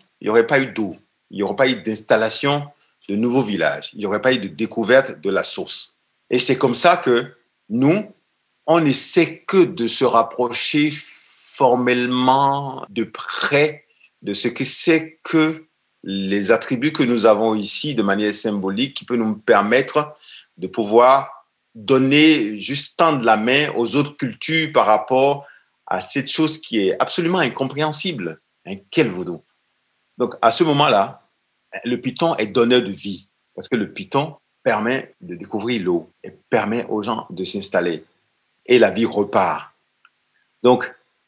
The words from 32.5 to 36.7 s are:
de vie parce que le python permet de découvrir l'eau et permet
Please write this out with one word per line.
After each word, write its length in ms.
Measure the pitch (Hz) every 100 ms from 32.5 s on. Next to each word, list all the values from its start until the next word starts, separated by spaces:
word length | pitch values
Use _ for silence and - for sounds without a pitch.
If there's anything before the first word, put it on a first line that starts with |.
| 95 117 127
de 80 | 98
vie 380 | 92 101 90 - _ _
parce 140 | - -
que 80 | 120
le 160 | 98
python 440 | - 95 139 156 151 _ _
permet 520 | - 107 110 131 - _
de 140 | 87
découvrir 480 | 87 98 107 110 117
l'eau 280 | 90 85 80 _
et 60 | -
permet 540 | - - 120 107